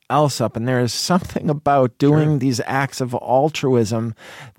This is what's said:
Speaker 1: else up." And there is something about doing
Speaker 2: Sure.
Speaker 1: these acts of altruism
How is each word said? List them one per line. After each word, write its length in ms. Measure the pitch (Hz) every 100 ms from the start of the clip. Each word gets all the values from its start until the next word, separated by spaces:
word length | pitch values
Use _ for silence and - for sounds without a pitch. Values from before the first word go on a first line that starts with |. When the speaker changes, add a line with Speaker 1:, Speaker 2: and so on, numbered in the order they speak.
| -
Speaker 1:
else 300 | 135 151 -
up." 160 | 110 -
And 100 | 117
there 140 | 127
is 120 | 120
something 560 | - - 180 - - -
about 480 | 147 147 143 127 -
doing 320 | 143 151 156
Speaker 2:
Sure. 80 | 147
Speaker 1:
these 220 | 131 117 -
acts 340 | 131 139 -
of 140 | 127
altruism 1000 | 120 - 127 151 - 143 123 110 117 117 110 - - -